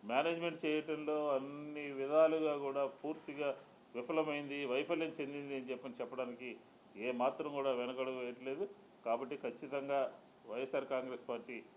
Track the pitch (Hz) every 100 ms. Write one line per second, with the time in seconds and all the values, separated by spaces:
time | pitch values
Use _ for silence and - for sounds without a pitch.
0 | 104 123 160 165 170 160 156 151 151 151
1 | 151 151 147 135 135 147 147 147 147 135
2 | 135 156 160 160 156 143 139 135 139 -
3 | 147 156 - 143 143 139 - - - 120
4 | 120 160 156 147 143 143 139 131 143 165
5 | 160 - 139 143 143 139 127 123 131 123
6 | 120 127 127 120 123 107 - - - 98
7 | 117 123 131 - 156 143 135 123 123 127
8 | 131 127 123 123 131 139 196 - - -
9 | 117 117 127 143 123 120 139 139 139 139
10 | 127 - - - - 113 135 143 - 131
11 | 127 123 - 117 117 117 -